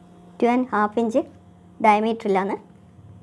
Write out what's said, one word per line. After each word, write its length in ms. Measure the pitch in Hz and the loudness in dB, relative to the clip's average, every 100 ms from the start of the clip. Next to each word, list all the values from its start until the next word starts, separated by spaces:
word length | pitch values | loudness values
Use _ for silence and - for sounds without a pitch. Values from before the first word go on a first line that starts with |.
| - - - - | -20 -20 -18 -2
ടു 80 | 233 | 0
ആൻഡ് 140 | 240 254 | 0 0
ഹാഫ് 260 | 208 208 220 | -2 -2 -2
ഇഞ്ച് 200 | 226 247 - - - - - - 220 | 0 -2 -4 -12 -20 -20 -20 -2 2
ഡയമീറ്ററിലാണ് 680 | 208 220 226 208 190 196 403 - - - - - - | 2 2 -4 0 0 0 -6 -12 -20 -20 -20 -20 -20